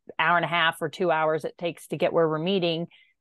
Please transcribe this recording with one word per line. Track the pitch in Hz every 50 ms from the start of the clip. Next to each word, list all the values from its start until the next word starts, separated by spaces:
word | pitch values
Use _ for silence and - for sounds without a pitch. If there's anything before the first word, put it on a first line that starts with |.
| _ - - -
hour | 160 160 175
and | 170 165
a | 151
half | 170 170 160 165 165 -
or | 165 151
two | - - 190 170
hours | 160 156 160 156 156 156 165
it | 160 - -
takes | 175 170 147 - - -
to | 165
get | 151 175 160
where | - 165 165 156
we're | 156 156
meeting. | 160 185 202 190 175 170 165 165 170 - _ - _ _ _ _